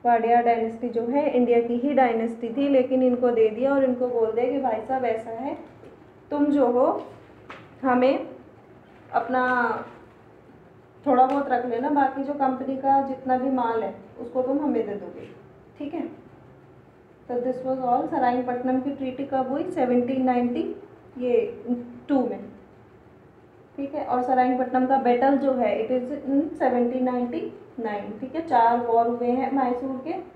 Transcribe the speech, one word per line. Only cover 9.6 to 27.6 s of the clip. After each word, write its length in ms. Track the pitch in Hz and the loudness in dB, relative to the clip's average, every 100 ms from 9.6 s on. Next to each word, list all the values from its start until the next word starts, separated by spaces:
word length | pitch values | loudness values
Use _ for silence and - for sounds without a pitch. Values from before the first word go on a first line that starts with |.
| 233 220 - - - - - - - - - - - - | 0 -2 -8 -18 -20 -20 -20 -20 -20 -20 -20 -20 -20 -8
थोड़ा 220 | 285 254 262 | 0 4 4
बहुत 240 | 285 262 | 2 0
रख 160 | 240 247 | -2 -2
लेना, 240 | 233 285 | -2 0
बाकी 320 | 294 262 277 | 2 2 0
जो 100 | 269 285 | -6 -2
कंपनी 400 | 269 254 254 269 | -2 -2 -6 -2
का 240 | 269 269 | 2 2
जितना 340 | 269 254 262 254 | 0 -6 -2 0
भी 120 | 269 | 0
माल 320 | 254 233 226 | 0 0 -2
है 100 | 196 - - - | -4 -10 -18 -14
उसको 200 | - 262 | -6 -4
तुम 180 | 254 294 | -2 0
हमें 260 | 294 226 202 | 0 0 -2
दे 100 | 196 | -8
दोगे। 320 | - - - - - - - - | -10 -16 -18 -20 -20 -20 -20 -12
ठीक 160 | 285 | -8
है, 80 | 330 - - - - - - - - - - - - - | -8 -8 -12 -20 -20 -20 -20 -20 -20 -20 -20 -20 -20 -6
तो 100 | 240 | -4
this 200 | 247 254 262 | -2 -4 -4
was 200 | 262 247 | -2 2
all। 220 | 247 320 | 0 0
सेरिंगपट्टनम 720 | 311 247 247 247 247 254 262 | 0 2 2 -2 -4 0 0
की 100 | 277 | -2
treaty 300 | 277 262 254 277 | -6 -6 -6 -4
कब 260 | 262 240 | -2 -2
हुई, 180 | 285 359 | -4 -4
सेवनटीन 520 | 330 247 247 240 262 254 | -2 2 2 2 0 2
नाइंटी, 380 | 240 240 247 403 - - - - - | 2 0 -2 -4 -8 -16 -20 -18 -6
ये, 440 | 247 233 214 - 240 240 - - - | 0 2 0 -8 -4 -4 -6 -16 -2
टू 100 | 269 | 0
में। 220 | 220 202 - - - - - - - - - - - - - - | 0 -6 -12 -20 -20 -20 -20 -20 -20 -20 -20 -20 -20 -20 -20 -10
ठीक 160 | 277 294 | -8 -6
है, 100 | - | -2
और 180 | 247 | -2
सेरिंगपट्टनम 600 | 247 254 254 254 254 254 254 | 2 2 2 2 0 0 2
का 100 | 269 | 2
बैटल 380 | 247 240 269 285 | 4 4 4 4
जो 160 | 277 | 2
है, 180 | 247 214 202 | 2 0 0
it 120 | 220 | 0
is 180 | 254 247 | -2 -2
in 320 | 294 254 277 330 - | -8 0 0 0 0
seventeen 500 | 269 247 240 254 247 | 0 2 0 2 0
ninety 340 | 247 240 320 - - | 0 -2 -4 -8 -12